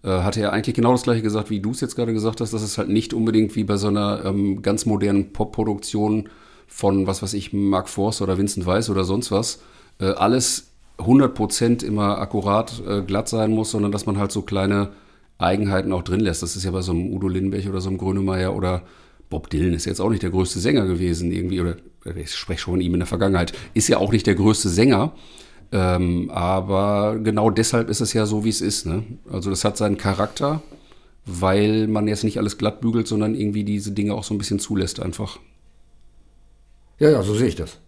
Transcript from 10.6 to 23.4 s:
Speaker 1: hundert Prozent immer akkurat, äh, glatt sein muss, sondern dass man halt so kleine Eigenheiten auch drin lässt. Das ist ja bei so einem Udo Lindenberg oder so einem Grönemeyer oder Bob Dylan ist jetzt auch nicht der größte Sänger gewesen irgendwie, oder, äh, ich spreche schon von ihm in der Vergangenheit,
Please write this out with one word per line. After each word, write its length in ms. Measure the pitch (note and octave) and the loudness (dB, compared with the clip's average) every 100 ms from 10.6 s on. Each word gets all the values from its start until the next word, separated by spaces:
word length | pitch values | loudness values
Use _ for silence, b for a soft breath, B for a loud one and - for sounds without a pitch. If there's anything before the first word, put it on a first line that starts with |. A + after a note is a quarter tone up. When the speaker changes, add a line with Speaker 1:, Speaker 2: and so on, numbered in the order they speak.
| - - - - | -8 -20 -20 -6
Speaker 1:
hundert 360 | E2+ C3+ C3+ | 6 6 6
Prozent 480 | - G#2+ - A#2+ A#2 | 2 -2 2 2 2
immer 360 | - G#2 G2+ G2+ | 0 0 0 0
akkurat, 640 | - G#2+ G2 G#2 A2+ - F2+ | -2 -2 2 0 0 -8 -4
äh, 160 | G2+ | -4
glatt 260 | F2+ G2 - | 0 -2 -2
sein 220 | A2+ A2 | 0 2
muss, 200 | A2 A2 | 2 0
sondern 180 | A2 G#2 | 0 0
dass 140 | G2+ - | 0 -2
man 100 | G2+ | -2
halt 140 | G2 | -2
so 100 | G#2 | -4
kleine 500 | - G2 G2 G2+ G2 b b b b _ | -2 0 2 2 -2 b b b b _
Eigenheiten 540 | F2 G2+ G2+ F#2+ G2 | 0 2 2 0 0
auch 100 | F#2 | -2
drin 180 | F2 F#2 | 0 0
lässt. 220 | G#2 E2 | 0 -2
Das 140 | E2+ F2+ | -6 -6
ist 80 | |
ja 60 | F#2 | -4
bei 100 | F#2 | -4
so 100 | F2+ | -2
einem 200 | E2+ F#2 | -2 -2
Udo 160 | F#2+ F#2+ | -2 -2
Lindenberg 380 | F#2 G2 G2 F#2+ | 0 -2 -2 -4
oder 120 | F#2+ | -4
so 80 | F#2+ | -4
einem 80 | F#2+ | -4
Grönemeyer 560 | F#2+ G2 F#2+ F#2 F#2 | -2 0 0 0 -2
oder 280 | G2 F2+ F2+ b b b b - | -2 -2 -2 b b b b -10
Bob 220 | D#2+ - | -10 -4
Dylan 240 | D2 F2+ | 0 0
ist 100 | E2 F#2 | 0 -2
jetzt 140 | F#2 | -2
auch 80 | G2+ | 0
nicht 120 | G#2 | 0
der 80 | F2+ | 0
größte 280 | F2+ F#2 - | 0 0 0
Sänger 260 | G#2 C#3+ F#2+ | 2 2 2
gewesen 460 | F2 F2+ E2 F2 | 0 0 0 -2
irgendwie, 280 | F2+ F2+ F2+ | -2 -2 -2
oder, 160 | F2 E2+ - - | -2 -4 -12 -16
äh, 160 | - E2+ | -12 -10
ich 100 | D2+ | -10
spreche 260 | - - E2+ | -10 -8 -8
schon 140 | - | -2
von 60 | F2+ | -2
ihm 140 | F2+ | 0
in 60 | F2+ | -2
der 60 | F2 | -2
Vergangenheit, 440 | F2 F#2+ F#2 | 0 2 2